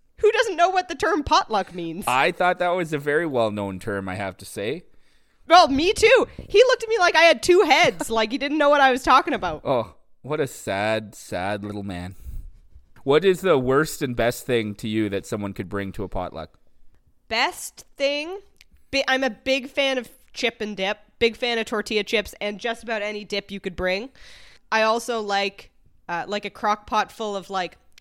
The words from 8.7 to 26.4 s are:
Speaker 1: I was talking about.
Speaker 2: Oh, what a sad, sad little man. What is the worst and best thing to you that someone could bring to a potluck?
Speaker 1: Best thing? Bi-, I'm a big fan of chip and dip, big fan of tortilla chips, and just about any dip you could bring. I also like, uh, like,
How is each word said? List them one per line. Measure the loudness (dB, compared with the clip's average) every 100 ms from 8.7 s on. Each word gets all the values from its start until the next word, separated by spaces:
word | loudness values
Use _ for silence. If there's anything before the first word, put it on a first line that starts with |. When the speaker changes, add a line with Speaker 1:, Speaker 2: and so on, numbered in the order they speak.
| 6
Speaker 1:
I | 6
was | 4
talking | 4 4 4
about. | -2 -4 -6 -2
Speaker 2:
Oh, | -2 -2 -10 _ -20
what | -8 -4
a | -4
sad, | -6 -6 -2 0 -2 -4 -16
sad | -10 -6 -4 -4 -6
little | -8
man. | -8 -8 -10 -12 -12 -12 -12 -18 -20 -20 -20 -10
What | 2 4 4
is | 2
the | 2 2
worst | 4 2 2 -2
and | -6 0
best | 0 -2 -2
thing | -2 -2 -6
to | -4
you | -2 0
that | -2 -6
someone | -6 -6
could | -8 -8
bring | -6 -8
to | -8
a | -8
potluck? | -6 -8 -10 -16 _ _ -20 -20 -20 _ _ _
Speaker 1:
Best | -2 -2 -4 -14 -16 -20 -4
thing? | -2 -2 -6 -12 -16 _ -20 -20 -4
Bi-, | -2 0
I'm | 0
a | 0
big | -4 -2 -2 -2
fan | -2 -2 -2
of | -6 -16 _
chip | -6 -4 -4
and | -8 -4
dip, | -4 -4 _ _
big | 0 0
fan | -2 -2
of | -2
tortilla | -4 -2 -2
chips, | 0 -2 -2 -6
and | -8 -6
just | -6 -8
about | -6 -6
any | -6 -8
dip | -8 -8 -8
you | -10
could | -10 -4
bring. | -2 -2 -4 -14 -20 -20 -20 -20 _
I | 0
also | 2 0 -2 -6
like, | -2 -2 -2 -6 -18 _ _ _ -8
uh, | -8 -6
like, | -8